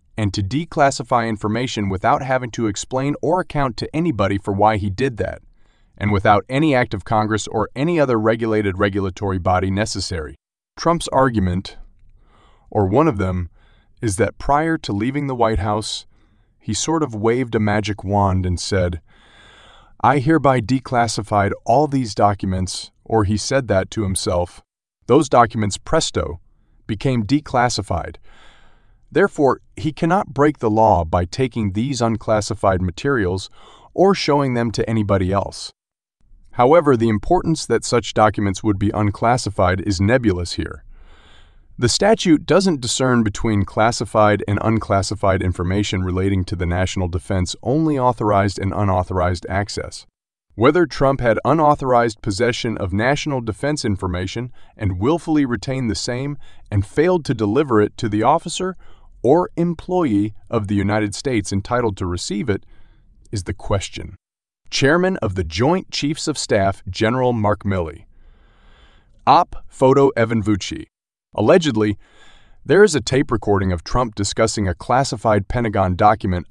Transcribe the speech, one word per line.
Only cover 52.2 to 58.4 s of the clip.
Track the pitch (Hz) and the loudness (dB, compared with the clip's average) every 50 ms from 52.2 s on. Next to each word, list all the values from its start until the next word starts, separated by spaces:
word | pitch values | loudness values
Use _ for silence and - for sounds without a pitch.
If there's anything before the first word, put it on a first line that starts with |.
| - | -6
possession | 120 101 95 117 117 120 - - 120 107 - | -6 -2 0 0 0 0 -2 -4 -4 -4 -4
of | 101 92 85 | -4 -4 -2
national | 101 107 127 143 147 - 156 143 127 | 0 0 0 0 0 -2 -4 -4 -4
defense | 120 113 - - - 143 151 147 - | -4 -6 -8 -4 -4 -4 -4 -2 -2
information | 117 101 95 - 92 92 90 92 - - 117 123 123 - - - - _ | -2 -2 -2 -2 -4 -4 -4 -6 -6 -6 -8 -10 -10 -12 -16 -20 -20 _
and | - 110 95 92 90 | -6 -4 -4 -2 0
willfully | 98 127 160 170 - - 160 151 143 | 0 0 0 0 0 0 0 0 2
retained | 123 120 107 - - 131 135 127 113 | 0 -2 -4 -4 -4 -6 -4 -2 -4
the | 101 | -4
same | - - - 120 123 135 143 147 - - - - - - - | -4 -4 -6 -6 -6 -6 -8 -8 -10 -12 -14 -16 -18 -10 -4
and | - 101 98 | -2 -2 -2
failed | - - - 151 180 185 180 139 | -2 0 2 2 4 2 0 0
to | - 131 | -2 -2
deliver | 107 110 101 104 131 160 139 120 107 | -2 0 0 2 0 2 4 4 4
it | 104 101 - | 4 2 0
to | - 120 113 | -4 -4 -2
the | 101 104 107 | 0 2 2
officer | 123 151 165 | 2 2 2